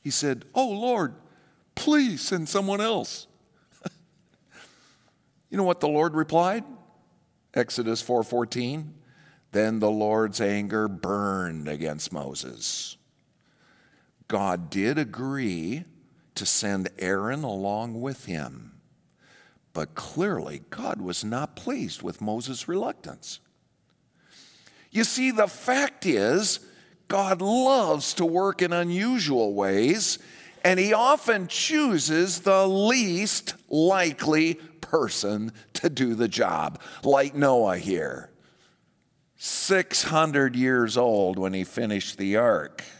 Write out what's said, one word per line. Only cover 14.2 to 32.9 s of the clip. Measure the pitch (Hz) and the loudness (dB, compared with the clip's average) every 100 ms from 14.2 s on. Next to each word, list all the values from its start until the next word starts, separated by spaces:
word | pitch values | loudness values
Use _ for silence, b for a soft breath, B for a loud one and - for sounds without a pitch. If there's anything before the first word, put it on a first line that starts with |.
| _ | _
God | 104 98 90 85 | -2 -2 -2 -4
did | 98 101 147 | -2 0 0
agree | 135 101 131 139 120 87 82 135 170 - _ b b - | -4 -6 -6 -4 -4 -4 -6 -8 -10 -20 _ b b -6
to | 98 | 0
send | - 107 98 90 - | 0 0 -2 -4 -4
Aaron | 92 98 104 139 | -4 -2 -2 -6
along | 147 98 98 104 117 113 | -6 -6 -4 -4 -6 -8
with | 127 131 - | -8 -10 -8
him, | 82 65 64 57 - _ _ _ b b b b b _ | -8 -8 -12 -20 -20 _ _ _ b b b b b _
but | - 78 - | -8 -8 -10
clearly | - - 196 165 - - - | -12 -4 -2 -2 -6 -12 -14
God | - 254 - | -10 -8 -6
was | 90 87 | -6 -6
not | 107 120 151 - | -4 -6 -6 -10
pleased | - 262 104 - | -8 -6 -6 -8
with | 98 85 | -10 -8
Moses' | 107 110 123 127 - | -6 -6 -6 -10 -4
reluctance. | 180 233 - - - - - _ _ _ _ _ _ _ b b b b b b b b | -4 -4 -8 -14 -18 -16 -18 _ _ _ _ _ _ _ b b b b b b b b
You | 202 | 0
see, | 226 - 262 | 2 4 2
the | 220 202 | 2 2
fact | - - 262 285 - 190 | 0 0 0 0 -2 0
is, | 120 104 160 214 - B B B B _ | 2 4 4 2 -2 B B B B _
God | 196 196 190 | -2 0 0
loves | 190 240 262 269 190 151 135 | 2 2 4 4 4 2 0
to | - | 0
work | 170 170 196 185 | 0 2 0 0
in | 180 | 0
unusual | 175 175 175 220 254 156 131 107 | 0 0 0 0 0 2 2 2
ways, | 101 98 98 120 208 - - B B B B | 2 2 4 4 2 0 -4 B B B B
and | 180 185 | 2 2
he | 196 | 4
often | 214 247 294 - 214 180 | 4 4 4 2 -2 0
chooses | - - 311 285 180 143 156 185 170 | -4 0 2 2 2 2 2 2 0
the | - 190 190 | 4 4 4
least | 190 208 | 4 4